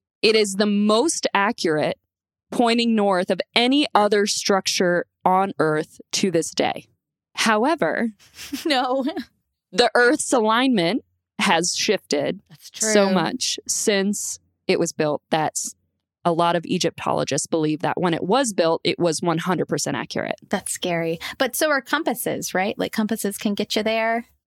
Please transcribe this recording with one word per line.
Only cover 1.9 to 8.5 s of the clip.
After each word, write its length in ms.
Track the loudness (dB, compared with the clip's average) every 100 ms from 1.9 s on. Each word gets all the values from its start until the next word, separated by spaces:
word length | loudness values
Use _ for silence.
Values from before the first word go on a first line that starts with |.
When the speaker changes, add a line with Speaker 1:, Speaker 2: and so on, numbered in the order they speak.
| -4 _ _ _ _ _
Speaker 1:
pointing 440 | 0 2 4 2 2
north 340 | 2 2 0
of 100 | -2 -2 0
any 320 | 2 2 2 2
other 300 | 2 2 0
structure 800 | 0 0 0 0 0 2 2 -2 _
on 280 | 0 2 0 0
Earth 420 | 0 0 -2 -10 -8
to 180 | -2 0
this 200 | 0 0
day. 360 | -2 -2 -4 -12 _ _ _ _ -2
However, 760 | 0 2 2 0 0 0 -4 -6 -16 -20
Speaker 2:
<laughs> 280 | -12